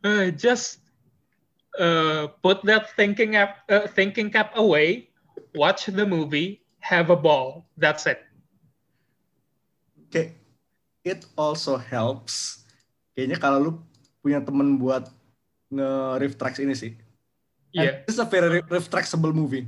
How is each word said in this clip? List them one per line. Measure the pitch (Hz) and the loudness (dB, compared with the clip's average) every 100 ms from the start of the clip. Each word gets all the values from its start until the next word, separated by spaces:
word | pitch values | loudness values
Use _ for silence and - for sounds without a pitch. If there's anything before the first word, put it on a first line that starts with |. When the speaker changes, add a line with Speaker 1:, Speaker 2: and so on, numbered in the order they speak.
Speaker 1:
Eh, | 202 208 185 | 2 2 0
just, | 147 240 247 - - _ _ _ _ _ _ _ _ _ | 0 0 0 -2 -12 _ _ _ _ _ _ _ _ _
eh, | - 170 165 160 156 151 _ | -2 2 2 2 0 -6 _
put | 185 185 | 0 2
that | 202 220 214 | 4 2 2
thinking | - 202 202 220 | 0 0 2 2
app, | 214 202 - - | 2 2 -2 2
eh, | 202 208 | 2 2
thinking | - 196 202 208 | 0 0 0 -2
cap | 214 214 | 0 -2
away, | 226 220 151 160 240 - _ _ - - | 2 4 4 4 0 -8 _ _ -20 -14
watch | 151 151 196 - | 0 0 0 -4
the | 190 | -2
movie, | 208 170 147 147 175 202 _ _ | 0 0 -2 -2 -4 -8 _ _
have | - 175 165 | -2 0 4
a | 170 | 4
ball. | 156 143 131 - - | 6 4 2 -10 -20
That's | - 156 151 | 0 0 0
it. | 160 127 - _ _ _ _ _ _ _ _ _ _ _ _ _ _ _ _ 151 | -4 -4 -10 _ _ _ _ _ _ _ _ _ _ _ _ _ _ _ _ _
Speaker 2:
Oke. | 151 165 160 - _ _ _ _ _ _ | _ -6 -6 -10 _ _ _ _ _ _
It | 175 185 - | -8 -8 -10
also | - 151 156 - 131 | -4 -2 -2 -4 -6
helps. | 113 123 113 135 - - - - _ _ _ _ _ - | -4 -4 -2 -4 -8 -8 -8 -12 _ _ _ _ _ -6
Kayaknya | 131 165 | -4 -2
kalau | 139 139 | 0 2
lu | 151 165 - _ _ _ | 0 -4 -14 _ _ _
punya | 143 143 | -4 -2
temen | 131 139 143 135 | -2 0 2 2
buat | 127 131 120 - _ _ _ _ _ | 0 -2 -4 -20 _ _ _ _ _
nge-riff | 139 135 135 135 131 139 117 | -6 -4 -2 -4 -2 -4 -4
tracks | 127 127 | -8 -4
ini | 139 135 | -4 -4
sih. | 117 113 _ _ _ _ _ _ _ | -8 -16 _ _ _ _ _ _ _
Speaker 1:
Iya. | 175 | 0
Speaker 2:
And | 156 135 | 0 0
this | - | -6
is | 226 | -4
a | 226 | 0
very | 185 170 175 | 4 4 2
riff, | 165 | 0
riff | 175 - | -4 -2
tracksable | 185 - 165 160 | -4 -2 0 0
movie. | 156 151 131 | 0 -2 -4